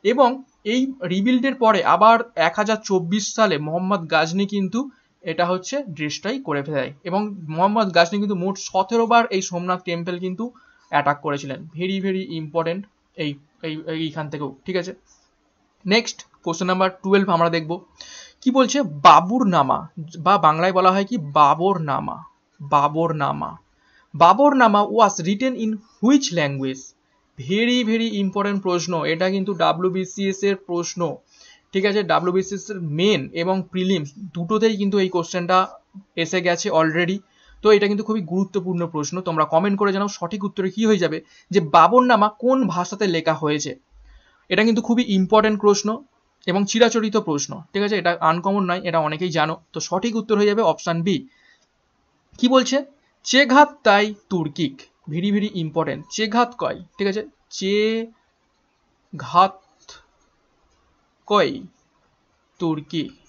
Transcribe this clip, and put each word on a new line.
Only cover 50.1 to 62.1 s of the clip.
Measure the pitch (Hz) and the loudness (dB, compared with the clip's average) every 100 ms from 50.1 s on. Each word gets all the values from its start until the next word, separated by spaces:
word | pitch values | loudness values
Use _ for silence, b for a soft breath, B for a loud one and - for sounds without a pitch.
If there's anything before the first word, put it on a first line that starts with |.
| 226 | -4
উত্তর | 214 208 | -2 2
হয়ে | 208 | 2
যাবে | 202 196 | 2 0
অপশন | 160 - 170 170 | 0 -2 -2 0
বি। | 170 - b b b b _ _ _ _ _ _ - | -2 -4 b b b b _ _ _ _ _ _ -2
কি | 247 | 2
বলছে? | 262 247 269 277 _ _ _ - | 2 2 -2 -4 _ _ _ 0
চেঘাত | 254 277 262 285 285 226 | 2 4 6 4 4 2
তাই | 202 214 208 _ | 4 2 -6 _
তুর্কিক। | 185 151 147 143 135 - _ - | -4 -4 -4 -6 -6 -20 _ -10
Very, | 156 196 208 | -4 -2 0
very | 208 190 | -2 -4
important। | 160 160 156 151 - - | -4 -4 -4 -6 -10 -6
চেঘাত | 220 226 240 - | -2 0 -2 -2
কয়, | - - 180 - | -8 -8 -14 -4
ঠিক | 196 | -4
আছে, | 202 - _ _ - | -4 -8 _ _ -8
চেঘাত | 190 208 214 226 226 _ _ _ _ _ _ _ _ _ _ 147 127 175 196 - _ _ - - _ _ _ _ _ _ _ _ _ _ _ _ - | -2 0 0 -2 -6 _ _ _ _ _ _ _ _ _ _ -16 0 2 2 0 _ _ -20 -20 _ _ _ _ _ _ _ _ _ _ _ _ -2
কয় | 208 151 - 185 _ _ _ _ | 0 0 -2 -14 _ _ _ _